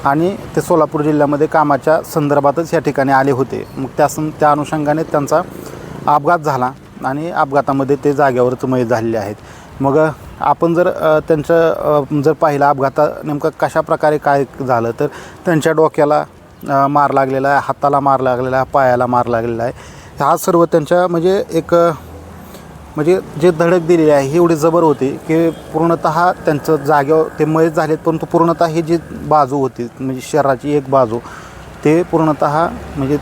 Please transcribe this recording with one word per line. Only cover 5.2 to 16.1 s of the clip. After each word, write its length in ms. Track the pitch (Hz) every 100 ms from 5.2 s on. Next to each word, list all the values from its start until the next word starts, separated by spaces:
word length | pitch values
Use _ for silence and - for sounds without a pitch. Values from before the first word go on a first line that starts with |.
| 139 156 185 - - - - - -
अपघात 320 | 147 143 175
झाला 320 | 151 135 127 139 - -
आणि 260 | 131 143 165
अपघातामध्ये 680 | 165 147 139 135 139 135 139
ते 80 | 143
जागेवरच 520 | 143 139 127 123 127
मयत 220 | 127 127 117
झालेले 320 | 117 113 113
आहेत. 180 | 101 104 - - - -
मग, 180 | 135 143
अ, 120 | 156 139 - -
आपण 340 | - 143 170
जर, 140 | 170 180
अ, 300 | - 160 156 -
त्यांचं, 440 | 156 143 165 165
अ, 480 | - 143 147 135 151
जर 80 | 147
पाहिलं 320 | 147 160 143
अपघात 360 | 143 139 135 143 151 -
नेमकं 260 | 156 147 156 -
कशा 200 | 151 160
प्रकारे 380 | 156 160 151 151
काय 260 | 147 143 135 - 131
झालं, 220 | 120 113 117
तर 60 | 147 - - -
त्यांच्या 280 | - 160 160
डोक्याला, 520 | 156 160 - 147